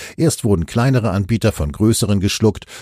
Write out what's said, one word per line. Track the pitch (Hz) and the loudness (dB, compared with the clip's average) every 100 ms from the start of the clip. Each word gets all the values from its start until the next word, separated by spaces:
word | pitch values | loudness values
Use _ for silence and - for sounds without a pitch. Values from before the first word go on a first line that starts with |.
| - - | -10 -2
Erst | 165 - | -2 0
wurden | 113 95 82 | 0 0 0
kleinere | 117 131 131 107 | 0 2 2 0
Anbieter | 95 92 113 110 | 0 0 0 0
von | - 73 | 0 -4
größeren | - 107 113 101 101 | 0 2 2 2 0
geschluckt, | 98 - 110 - - - | 0 2 0 0 -8 -20